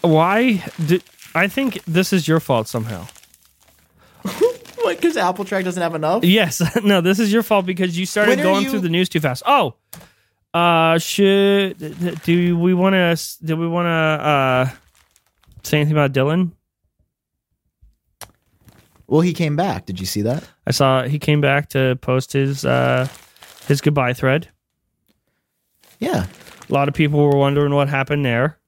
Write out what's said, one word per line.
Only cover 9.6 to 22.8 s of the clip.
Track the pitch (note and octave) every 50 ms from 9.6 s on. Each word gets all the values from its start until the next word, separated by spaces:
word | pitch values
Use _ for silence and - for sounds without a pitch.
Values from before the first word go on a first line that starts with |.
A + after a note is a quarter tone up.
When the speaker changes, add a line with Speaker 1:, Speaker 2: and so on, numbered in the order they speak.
| G3 C3 - _ _ _ - - - _ _ _ _ _ _ _ _ _ -
Speaker 1:
Uh, | E3+ F3 F3 E3+ E3 E3 E3 E3 E3
should, | D#3+ - - - G3+ G3 G3 G3 G3 G3 G3+ G3+ G3 F#3+ - - - D3+ D3+ - F3 F3 E3+ D#3+
do | - - E3+ F3 F3 F3 F3
we | E3+ E3+ F3+ F#3
wanna, | F3 F#3 F#3+ F#3+ F#3 F3+ E3+ E3+ D#3+ - - - - E3
do | D#3+ D#3+
we | D#3+ E3
wanna, | E3+ E3+ F3 F3 F3
uh, | E3 D#3+ D#3+ D#3 D#3 D3+ - D3+ D3 C#3 C3+ C3 B2+ B2+ C3 C3 - - _ _ _ _ _ _ _ _ _ _ _ _ _ _ - - _
say | - - D3+
anything | D3 D3+ D#3
about | D3+ D3 C#3 C3+
Dylan? | C3+ C3 D3 D#3 F3+ F#3 E3+ - _ _ _ _ _ _ _ _ _ _ _ _ _ _ _ _ _ _ _ _ _ _ _ _ _ - - _ _ _ _ _ _ - - _ _ _ _ _ _ _ - _ - _ _ _ _ _
Speaker 2:
Well, | - B2+ D#3
he | E3+ F3+ D#3
came | - E3+ D3+ D3
back. | D3+ F3+ G3 A2+ F#2 -
Did | - F#2+ F2+
you | G2
see | - - G#2
that? | G2+ A2 B2+ D#3+ - - _ _ _
Speaker 1:
I | -
saw | C3 - C#3 C3+ C3 C3 B2
he | C3 C#3+
came | D3 - D#3 D3+ D3
back | C#3+ C#3 C#3 C#3+ C#3+ -
to | - C#3 C3 C3 B2+ B2+
post | - - B2+ C3 B2+ - -
his, | C#3 C3+ C3+ C#3 C#3 C#3+
uh, | C3 B2+ B2+